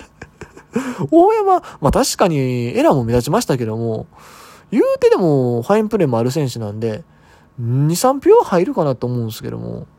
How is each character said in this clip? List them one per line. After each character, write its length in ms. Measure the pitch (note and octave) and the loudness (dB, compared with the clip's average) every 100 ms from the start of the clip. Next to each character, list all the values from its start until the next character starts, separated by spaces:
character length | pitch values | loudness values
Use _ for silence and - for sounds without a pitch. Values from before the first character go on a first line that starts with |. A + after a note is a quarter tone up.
| - _ | -6 _
<laughs> 920 | - _ - - _ A#3 C4 A#3+ E3 | -20 _ -20 -20 _ -6 -6 -8 2
大 240 | D#4+ F#4 | 4 6
山、 280 | A4+ G4 F4+ - - | 4 2 0 -2 -2
ま 100 | C3+ | 0
あ、 20 | |
確 240 | F#3+ C#4 - | 2 0 0
か 100 | G3+ | 0
に 100 | D3+ | 2
エ 460 | C3 B2 A#2+ A3 | -2 -2 -2 0
ラ 80 | D#4 | 2
ー 40 | D#3+ | 2
も 80 | |
目 100 | A2+ | 2
立 120 | B2 A#2+ | 0 0
ち 60 | |
ま 100 | G3 | -2
し 40 | - | 0
た 120 | C3+ | -2
け 80 | A2+ | -2
ど 100 | A2 | -4
も、 300 | A#2 A2 - - - - - - _ | -4 -6 -8 -20 -20 -20 -20 -20 _
言 100 | A3 | 0
う 20 | B4+ C5+ | 0 2
て 100 | A#4 | 2
で 80 | G#4+ | 4
も 460 | F3 C#3+ B2 A#2+ | 2 2 0 -2
フ 40 | - | 0
ァ 120 | G#3 | 0
イ 20 | |
ン 80 | G#3+ | 0
プ 80 | A3 | 0
レ 80 | D#3+ | 0
ー 20 | |
も 100 | A2+ | 0
あ 60 | |
る 80 | A#2+ | -2
選 160 | D3 C3+ | -2 -4
手 120 | A#2 | -4
な 120 | G#2+ | -8
ん 80 | G#2+ | -6
で、 240 | A2+ A2 - _ _ _ _ - | -6 -6 -12 _ _ _ _ -10
二、 360 | A#2 B2+ D3 F3 | -4 0 0 2
三 240 | B3+ C#4 | 0 0
票 120 | D#4+ A4+ | 4 4
は 80 | - | 4
入 180 | F#3 G3 | 0 0
る 80 | |
か 100 | C4 | -2
な 120 | D3+ B2+ | -2 -2
と 100 | B2 | -4
思 120 | B2 | -4
う 60 | A2+ | -6
ん 20 | |
で 60 | |
す 80 | G#2+ | -8
け 80 | B2+ | -12
ど 80 | A2+ | -10
も、 280 | A#2 A#2 - | -10 -12 -14